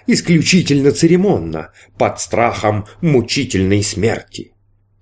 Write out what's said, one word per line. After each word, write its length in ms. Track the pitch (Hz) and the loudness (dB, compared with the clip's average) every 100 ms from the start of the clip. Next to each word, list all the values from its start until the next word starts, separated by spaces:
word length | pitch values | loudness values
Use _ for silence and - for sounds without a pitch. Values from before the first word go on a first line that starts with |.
| - | -2
исключительно 840 | 226 - 170 - 185 - 143 139 | -2 2 2 4 2 2 2 2
церемонно, 800 | - 170 175 196 117 82 78 78 _ - - | 2 2 2 2 0 -4 -8 -12 _ -20 -2
под 220 | 107 - | -2 -2
страхом 680 | - 101 117 - 107 107 98 - | -4 0 0 0 -2 -2 -6 -4
мучительной 800 | 170 131 110 143 120 95 95 101 | 0 2 0 -4 -2 -2 2 0
смерти. 720 | 98 85 226 - - - - _ _ _ _ _ | -2 -2 -2 -4 -8 -18 -18 _ _ _ _ _